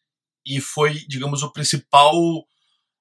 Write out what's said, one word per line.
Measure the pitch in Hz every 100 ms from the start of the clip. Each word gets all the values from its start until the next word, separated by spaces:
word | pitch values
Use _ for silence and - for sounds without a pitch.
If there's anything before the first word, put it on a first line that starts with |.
| _ _ _ _
e | 135 135
foi, | - - 151 151 -
digamos, | 135 143 139
o | 143
principal | - 143 147 - 143 151 170 170 160 - _ _ _ _ _